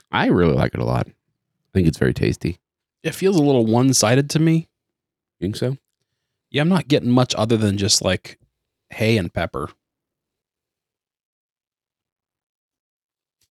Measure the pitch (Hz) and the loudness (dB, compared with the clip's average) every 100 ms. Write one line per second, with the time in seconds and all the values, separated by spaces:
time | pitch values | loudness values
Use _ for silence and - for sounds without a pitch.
0 | - 107 233 123 85 64 58 62 58 62 | -6 -2 2 4 4 2 0 -2 -4 -4
1 | - - _ _ _ _ _ 98 82 67 | -6 -10 _ _ _ _ _ 0 0 2
2 | 65 - 55 - 71 87 _ _ _ _ | -2 0 -4 -2 -6 -8 _ _ _ _
3 | 160 - 190 190 143 135 113 117 135 131 | -10 -4 0 2 2 2 2 2 2 2
4 | 107 131 143 156 165 165 - _ _ _ | 2 2 0 0 0 0 -4 _ _ _
5 | _ _ _ - 90 107 127 135 _ _ | _ _ _ -8 -8 -4 -6 -6 _ _
6 | _ _ _ _ _ 139 160 185 - 139 | _ _ _ _ _ -4 0 0 0 0
7 | 123 123 123 - 110 113 107 98 98 - | 2 2 2 -2 0 2 0 0 0 0
8 | 101 90 - - _ _ _ _ _ - | 0 -4 -6 -20 _ _ _ _ _ -4
9 | 113 113 85 - 80 67 76 - _ _ | 0 0 -2 -6 -6 -6 -12 -14 _ _
10 | _ _ _ _ _ _ _ _ _ _ | _ _ _ _ _ _ _ _ _ _
11 | _ _ _ _ _ _ _ _ _ _ | _ _ _ _ _ _ _ _ _ _
12 | _ _ _ _ _ _ _ _ _ _ | _ _ _ _ _ _ _ _ _ _
13 | _ _ _ _ _ | _ _ _ _ _